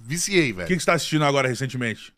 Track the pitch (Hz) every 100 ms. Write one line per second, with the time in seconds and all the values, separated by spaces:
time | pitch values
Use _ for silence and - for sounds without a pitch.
0 | 113 170 196 190 139 92 87 180 - 165
1 | - 156 147 139 131 117 131 127 117 104
2 | -